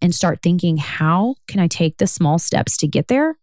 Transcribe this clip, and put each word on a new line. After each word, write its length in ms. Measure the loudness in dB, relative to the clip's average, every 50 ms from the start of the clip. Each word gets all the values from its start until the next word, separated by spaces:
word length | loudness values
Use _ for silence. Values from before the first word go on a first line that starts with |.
and 140 | -2 0 0
start 260 | 0 0 -2 -2 0 0
thinking, 360 | 0 0 2 2 0 0 0
"How 560 | -2 -6 -4 -2 0 2 2 2 2 0 -2 -4 _
can 140 | -6 -2 0
I 60 | 0
take 320 | 0 0 0 0 -2 0 0
the 80 | -2
small 320 | -2 0 0 0 2 2 0
steps 380 | 0 0 0 0 0 0 -2 -2
to 100 | -2 -2
get 200 | 0 -2 0 0
there?" 300 | 2 2 2 0 -2 -4